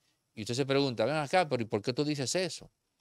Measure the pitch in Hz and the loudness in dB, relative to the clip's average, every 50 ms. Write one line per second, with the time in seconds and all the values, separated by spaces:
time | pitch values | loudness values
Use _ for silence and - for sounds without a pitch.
0 | _ _ _ _ _ _ _ 110 101 110 120 135 135 135 135 139 143 135 117 107 | _ _ _ _ _ _ _ -10 -6 -4 -2 -2 0 2 4 2 2 2 2 2
1 | 135 135 156 156 151 - 185 185 175 147 131 117 113 104 117 104 - 131 123 151 | 2 2 2 -2 -2 2 2 2 4 4 0 -2 -2 0 -2 -2 0 -2 -2 0
2 | 147 147 147 143 131 - - 180 190 160 - - - - _ _ _ _ _ _ | 0 0 0 -2 -2 -2 0 -2 -2 -2 -6 -10 -14 -18 _ _ _ _ _ _